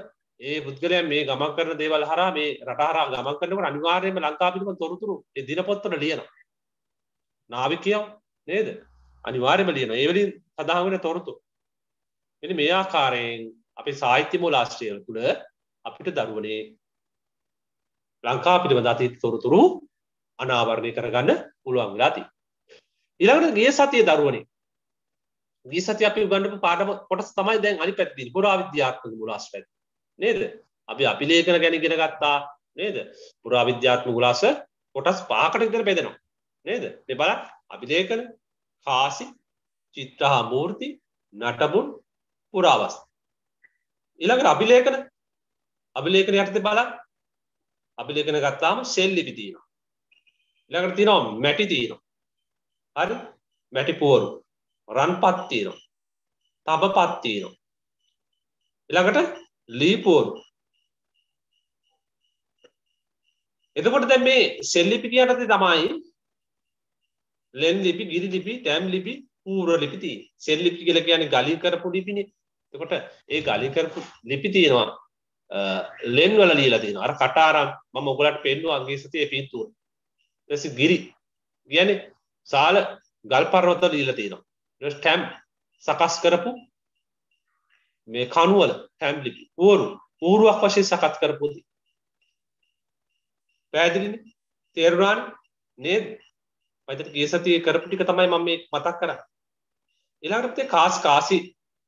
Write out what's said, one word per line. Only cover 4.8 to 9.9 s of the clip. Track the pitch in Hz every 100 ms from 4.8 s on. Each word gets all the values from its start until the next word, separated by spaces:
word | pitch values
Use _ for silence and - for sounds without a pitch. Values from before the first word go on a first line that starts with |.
තොරතුරු | 165 180 208 165 - 139
ඒ | 135
දිනපොත්වල | 160 185 202 202 160
ලියනවා. | 147 143 - _ _ _ _ _ _ _ _ _ _ _ _
නාවිකයෝ | 120 139 165 190 208 208 - _ _ -
නේද? | 190 143 - - _ _ _ 117
අනිවාර්යයෙන්ම | 127 127 185 185 139
ලියනවා. | 117